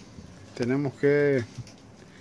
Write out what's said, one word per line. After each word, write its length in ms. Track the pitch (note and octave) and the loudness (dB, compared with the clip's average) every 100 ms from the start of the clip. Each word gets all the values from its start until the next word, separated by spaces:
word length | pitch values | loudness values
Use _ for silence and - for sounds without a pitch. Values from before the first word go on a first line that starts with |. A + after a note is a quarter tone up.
| - - - - - - | -20 -20 -20 -20 -18 -6
Tenemos 380 | A#2+ C3+ C#3+ | -2 0 -2
que 500 | - C#3+ D3 C#3+ C3+ A2+ - - - - - - - | 0 2 4 4 2 -2 -10 -16 -18 -20 -20 -20 -16